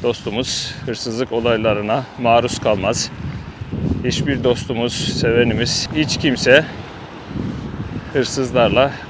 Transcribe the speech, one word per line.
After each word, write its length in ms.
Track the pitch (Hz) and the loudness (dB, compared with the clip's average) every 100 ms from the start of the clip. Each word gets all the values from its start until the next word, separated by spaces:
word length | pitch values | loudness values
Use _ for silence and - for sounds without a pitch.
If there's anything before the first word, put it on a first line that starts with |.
dostumuz 680 | 120 113 - 107 127 - - - - | 0 -2 -4 -4 -4 -4 -6 -8 -8
hırsızlık 460 | 110 - 113 127 | -6 -6 -4 -2
olaylarına 720 | 113 117 113 110 104 104 117 131 - | 0 2 2 2 0 0 -2 -2 -2
maruz 380 | 120 120 117 - | 4 6 4 0
kalmaz. 520 | 117 104 92 117 - - - - - - - - - - | 0 2 2 0 -4 -6 -8 -8 -12 -14 -10 -4 -2 -2
Hiçbir 400 | 127 - 143 135 | -2 -2 -2 0
dostumuz, 500 | 120 120 - 117 120 - - - | 2 0 0 -2 -2 -2 -4 0
sevenimiz, 720 | 120 117 120 107 120 - - 156 | 2 4 4 2 0 -2 -2 -2
hiç 220 | 147 - | 0 0
kimse 480 | 151 123 - 135 156 - - - - - - - - - - - - - - | 0 2 8 6 6 -6 -12 -14 -16 -16 -10 -6 -6 -6 -8 -8 -8 -8 -4
hırsızlarla 800 | 147 120 - 131 123 110 107 135 123 - | 0 0 0 0 4 4 6 2 0 -2